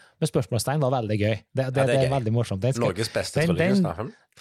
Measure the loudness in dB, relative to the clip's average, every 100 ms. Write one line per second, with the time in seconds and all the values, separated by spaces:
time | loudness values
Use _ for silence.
0 | -14 -4 -2 0 0 -2 0 0 2 0
1 | 0 0 0 0 -4 -4 -2 0 2 2
2 | 2 0 0 0 -2 -2 -2 0 0 0
3 | -2 -4 -2 0 0 2 2 2 0 -2
4 | -10 -14 _ -14